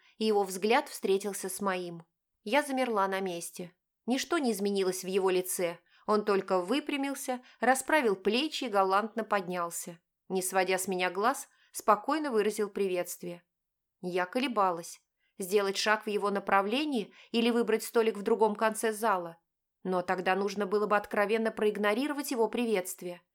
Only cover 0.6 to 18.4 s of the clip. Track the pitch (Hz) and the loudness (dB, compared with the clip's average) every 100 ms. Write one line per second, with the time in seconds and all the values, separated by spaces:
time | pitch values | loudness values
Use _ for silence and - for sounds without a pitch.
0.6 | 214 254 294 - 196 196 208 190 190 - | 2 2 0 -4 0 0 0 -6 -8 -4
1.6 | 202 185 175 170 - _ _ _ 208 277 | -4 -4 -6 -12 -18 _ _ _ 0 0
2.6 | 285 262 247 208 190 190 190 170 - - | 2 0 0 2 0 0 -4 -6 -8 -12
3.6 | 175 _ _ _ - 262 - 339 254 190 | -14 _ _ _ -2 -2 0 0 0 0
4.6 | 202 196 185 185 180 190 190 185 185 - | 0 0 0 -2 -2 0 2 2 0 -2
5.6 | 170 170 _ _ - 208 208 196 196 185 | -2 -4 _ _ 0 0 2 0 2 0
6.6 | 180 285 294 285 277 269 - 247 - - | 0 -2 -2 -2 -4 -4 -6 -8 -10 -2
7.6 | 233 262 - 311 233 190 208 247 302 - | 2 2 2 2 2 2 2 2 0 -4
8.6 | 254 202 190 196 220 226 208 202 175 180 | 0 2 4 2 0 -4 -2 -2 -2 -4
9.6 | 170 - - 170 _ _ - 185 185 190 | -4 -6 -12 -16 _ _ -4 -2 0 2
10.6 | 185 185 196 180 180 185 226 285 - _ | 2 2 0 0 0 2 0 0 -6 _
11.6 | _ - - 208 269 311 294 220 202 202 | _ -2 2 2 2 -2 0 0 2 0
12.6 | 202 202 196 180 175 - 175 170 _ _ | -2 -2 0 0 -4 -8 -12 -14 _ _
13.6 | _ _ _ _ 180 180 180 254 277 214 | _ _ _ _ -4 -2 0 0 0 2
14.6 | 190 170 170 - _ _ _ - 180 202 | 2 0 -6 -16 _ _ _ -10 0 0
15.6 | 196 190 220 214 220 202 202 196 196 196 | 0 0 0 0 0 -2 0 -2 2 2
16.6 | 196 262 302 247 185 - - 233 233 240 | 2 0 0 -2 -4 -12 -4 0 2 2
17.6 | 220 220 - 233 220 202 202 220 | 2 0 0 0 2 0 0 2